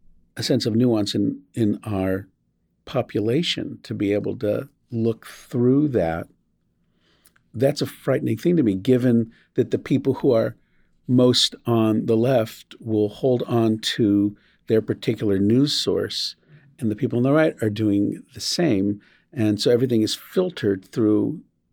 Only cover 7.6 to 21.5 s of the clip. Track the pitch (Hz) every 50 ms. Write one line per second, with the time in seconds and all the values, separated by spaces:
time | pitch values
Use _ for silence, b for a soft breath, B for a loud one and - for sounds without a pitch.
7.6 | 127 139 143 - 131 - - - - - 131 131 - 123 113 113 - 170 180 165
8.6 | 135 107 98 92 98 127 127 123 123 127 117 117 113 113 B B B B B -
9.6 | 120 - - 127 - - 160 - - 139 127 - - 143 120 113 117 117 113 -
10.6 | _ _ _ _ _ _ _ _ _ - 123 127 127 127 127 - - - - -
11.6 | _ - 117 113 110 110 107 113 104 117 113 110 117 131 135 120 110 110 - -
12.6 | - _ - - - 113 110 107 107 104 104 - - 131 127 120 120 - 123 117
13.6 | 113 113 110 107 - - - - 117 101 101 101 101 104 104 b b b b b
14.6 | b - 117 110 107 - 107 - - - 113 - 117 104 98 95 101 101 117 127
15.6 | 143 143 - - - 101 87 90 101 101 - - - - - b b b b b
16.6 | b b b - - 110 107 - 131 120 120 120 123 135 143 160 156 160 - -
17.6 | 113 110 104 107 110 104 101 101 101 - - - - _ - 104 - - - -
18.6 | 180 151 110 95 98 101 104 101 b b b b b b - 123 110 107 107 101
19.6 | - 135 120 117 131 120 123 113 107 104 - - - - - 190 180 185 - -
20.6 | - 104 98 95 - - - 131 113 107 107 104 107 113 151 175 - _